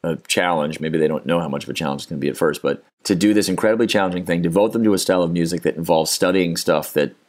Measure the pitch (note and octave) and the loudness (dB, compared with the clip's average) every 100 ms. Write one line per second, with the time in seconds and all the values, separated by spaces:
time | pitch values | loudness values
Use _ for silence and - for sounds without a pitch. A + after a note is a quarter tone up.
0 | E2+ D#2+ - - F2 E2 D2+ D#2 D#2+ D#2+ | -4 -6 -2 0 2 2 -2 -4 -2 0
1 | D#2 D#2 - E2+ D#2 C#2 C#2 C2+ D2+ C#2 | 0 0 -2 -2 -2 -6 -6 -6 -4 -6
2 | - D2+ C#2+ B1+ D#2+ C2+ C#2+ C#2+ _ _ | -8 -6 -4 0 0 0 -4 -4 _ _
3 | - F#2 G#2 G#2 F#2+ F#2 G#2+ A2+ A2+ G#2 | -2 2 4 2 0 0 0 2 2 2
4 | F#2+ F2+ F2 E2+ F2 F2 A2 A#2 A2 F#2+ | 0 -2 -2 0 2 2 2 2 2 2
5 | - F2+ E2+ E2+ E2+ F2 - - E2+ D#2+ | 2 2 2 0 -2 -2 -4 -4 0 0
6 | D#2+ - F2+ F#2+ F2 E2 - D#2 - D2+ | 2 0 2 2 0 -2 0 0 0 -2
7 | D2 - | -2 -4